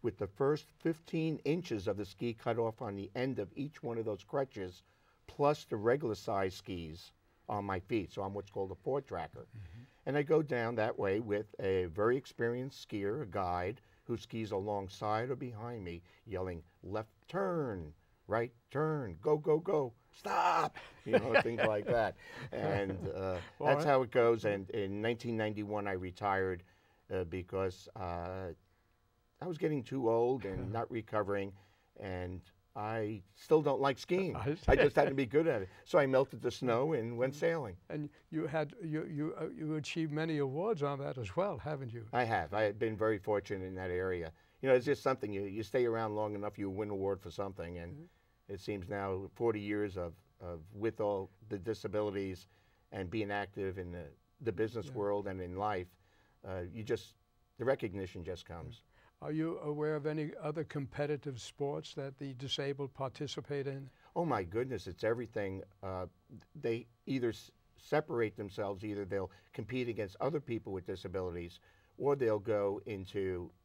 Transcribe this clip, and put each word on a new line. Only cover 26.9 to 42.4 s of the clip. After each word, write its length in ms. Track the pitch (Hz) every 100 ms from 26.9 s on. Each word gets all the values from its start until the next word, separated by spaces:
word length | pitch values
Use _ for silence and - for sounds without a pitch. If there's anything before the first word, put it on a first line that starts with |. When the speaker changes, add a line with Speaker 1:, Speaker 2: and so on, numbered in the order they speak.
| _ _
Speaker 1:
uh, 120 | 95 87
because, 600 | 92 90 95 95 92 - -
uh, 580 | 92 87 87 92 92 80 _ _ _ _ _ _ _ _
I 60 | 165
was 100 | 160
getting 240 | 160 151
too 260 | 117 135 117
old 340 | 117 120 131 104
and 260 | 95 95
Speaker 2:
<laughs> 0 |
Speaker 1:
not 160 | 110 117
recovering, 600 | 117 110 110 98 101 98 98 - _ _ -
and 420 | 101 92 90 92 - _ _ -
I 460 | 107 113 107 107 92 -
still 260 | - 156
don't 200 | 147 131
like 160 | 135 131
skiing. 380 | - 175 190 135
Speaker 2:
<laughs> 80 | 110
I 80 | 156
see. 60 | -
Speaker 1:
I 80 | 196
just 200 | 160 -
happened 160 | 151
to 40 | 139
be 100 | 127
good 220 | 139 165
at 140 | 123
it. 60 | 95 - -
So 120 | 170
I 80 | 135
melted 360 | 131 135 117
the 100 | 120
snow 420 | 117 127 117 143
and 240 | 151 113 120
went 180 | 127 147
sailing. 400 | 170 165 123 92 _
Speaker 2:
And 200 | 156 147 - _
you 160 | 156 160
had, 260 | 160 151 -
you, 220 | 170 151 -
you, 280 | 147 151 -
uh, 60 | 160 -
you 200 | 156 156
achieved 360 | 147 - 160
many 260 | 147 160 156
awards 440 | 139 139 196 208
on 160 | 143 139
that 180 | 143 143
as 180 | 107 92
well, 220 | - 147
haven't 340 | 151 151 131
you? 120 | 117 110
Speaker 1:
I 100 | 123 120
have. 280 | 107